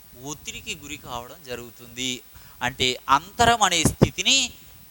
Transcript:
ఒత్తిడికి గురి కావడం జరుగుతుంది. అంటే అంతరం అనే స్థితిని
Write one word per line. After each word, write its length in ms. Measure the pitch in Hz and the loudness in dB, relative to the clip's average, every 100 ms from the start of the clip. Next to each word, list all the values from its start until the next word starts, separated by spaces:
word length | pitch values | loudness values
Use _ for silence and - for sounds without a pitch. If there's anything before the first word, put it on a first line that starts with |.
| - 120 | -20 -16
ఒత్తిడికి 500 | 135 151 - 220 220 | -14 -12 -14 -14 -12
గురి 220 | 175 143 147 | -12 -12 -14
కావడం 400 | 151 120 120 165 127 | -12 -12 -12 -18 -14
జరుగుతుంది. 760 | 120 120 110 120 120 127 123 - - - - | -12 -14 -20 -18 -6 -6 -6 -12 -20 -20 -6
అంటే 380 | 123 131 127 123 - | -6 0 0 0 2
అంతరం 540 | 139 180 - 233 233 | 2 2 2 4 4
అనే 220 | 190 175 | 2 2
స్థితిని 680 | 151 - - - 208 269 247 - - - - | 0 2 2 2 2 2 0 -10 -20 -20 -14